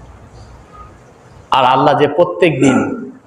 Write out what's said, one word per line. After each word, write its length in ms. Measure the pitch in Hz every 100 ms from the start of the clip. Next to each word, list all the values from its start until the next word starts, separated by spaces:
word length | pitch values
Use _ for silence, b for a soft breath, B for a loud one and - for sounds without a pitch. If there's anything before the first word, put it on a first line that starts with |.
| - - - - - - - - - - - - - - -
আর 140 | 127
আল্লাহ 340 | 127 135 147 139
যে 100 | 143
প্রত্যেক 540 | - 175 - 180 135
দিন 480 | 139 120 - - - -